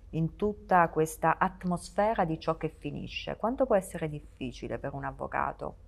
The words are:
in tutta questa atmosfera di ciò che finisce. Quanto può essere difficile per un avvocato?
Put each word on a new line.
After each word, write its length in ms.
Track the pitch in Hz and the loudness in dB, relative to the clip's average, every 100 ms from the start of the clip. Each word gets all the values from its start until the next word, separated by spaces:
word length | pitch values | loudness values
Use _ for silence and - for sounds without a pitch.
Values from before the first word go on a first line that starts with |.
| - | -6
in 240 | 156 165 - | 0 0 0
tutta 520 | 208 208 - 185 165 | -2 -2 4 6 6
questa 480 | 160 156 - 165 - | 4 0 2 2 4
atmosfera 880 | 185 185 180 175 - - 208 226 170 | 2 0 -2 -2 -2 0 2 2 0
di 140 | 160 | 0
ciò 180 | 160 165 | -2 -2
che 120 | 156 | -4
finisce. 640 | - 147 143 - - - - | -6 -8 -8 -8 -6 -6 -2
Quanto 300 | 214 269 254 | 0 2 4
può 100 | 202 | 4
essere 340 | 185 170 156 | 2 -4 -4
difficile 720 | 147 - - 127 - 120 117 | -6 -12 -8 -8 -6 -8 -6
per 140 | 135 | -6
un 100 | 139 | -6
avvocato? 720 | 135 135 139 135 139 - 143 - | -8 -6 -4 0 0 -2 -10 -10